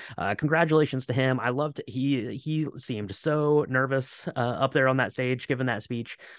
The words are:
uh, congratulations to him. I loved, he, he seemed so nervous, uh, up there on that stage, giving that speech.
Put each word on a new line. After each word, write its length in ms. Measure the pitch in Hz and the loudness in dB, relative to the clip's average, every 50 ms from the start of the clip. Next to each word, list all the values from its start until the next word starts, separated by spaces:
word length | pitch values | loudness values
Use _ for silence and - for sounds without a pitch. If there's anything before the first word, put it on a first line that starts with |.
| - - - - | -12 -12 -8 -4
uh, 160 | 87 95 104 | -2 -2 -2
congratulations 720 | - - 151 156 160 170 160 156 156 151 139 - 131 127 | 0 0 2 2 2 4 4 4 4 4 2 0 -4 -4
to 60 | - 123 | -2 0
him. 260 | 131 131 131 127 123 | 2 2 2 2 2
I 120 | 107 123 | 0 0
loved, 300 | 123 131 147 151 147 - - | 0 0 -2 -4 -4 -8 -10
he, 480 | - - 131 131 139 143 127 107 120 110 | -8 -4 -2 0 0 0 0 -2 -4 -6
he 300 | 143 - 156 156 156 156 143 - - | -8 -6 -4 -2 -2 -2 -2 -6 -8
seemed 360 | - - 131 107 104 98 98 | -8 -6 -6 -4 -4 -6 -6
so 500 | - - 156 151 151 151 147 151 147 147 - | -4 -2 0 2 2 4 4 4 4 4 4
nervous, 580 | 131 131 131 135 135 135 127 - - - - | 2 2 2 2 2 0 0 -2 -6 -8 -8
uh, 140 | - - 131 | -6 -2 -2
up 320 | 120 123 120 - 135 135 - | 0 0 0 2 0 2 4
there 160 | 147 131 131 | 4 4 4
on 80 | 131 | 4
that 160 | 135 123 95 - | 4 2 0 -2
stage, 340 | - 127 127 127 127 - | -2 -2 -2 -2 -2 -2
giving 200 | - 143 123 131 | -2 -2 0 0
that 180 | 127 117 104 - | 0 -2 -2 -4
speech. 340 | - 123 117 117 - - - - - - | -6 -6 -6 -6 -6 -10 -16 -18 -20 -20